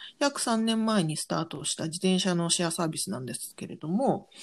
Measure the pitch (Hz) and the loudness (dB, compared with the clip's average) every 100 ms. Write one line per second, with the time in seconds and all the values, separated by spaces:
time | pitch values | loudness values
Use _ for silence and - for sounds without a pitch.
0 | - - 285 285 - 226 226 220 220 214 | -14 -2 0 0 0 2 2 2 4 4
1 | 160 156 - 156 160 147 151 - 165 165 | 2 0 -2 -2 -2 -4 -6 -4 -4 0
2 | 190 185 185 175 170 170 170 165 165 156 | 2 4 4 2 2 2 0 0 -2 -2
3 | - 123 127 113 - - - - 156 190 | -4 -6 -6 -8 -10 -10 -12 -8 -2 0
4 | 262 139 - - | 2 0 -2 -18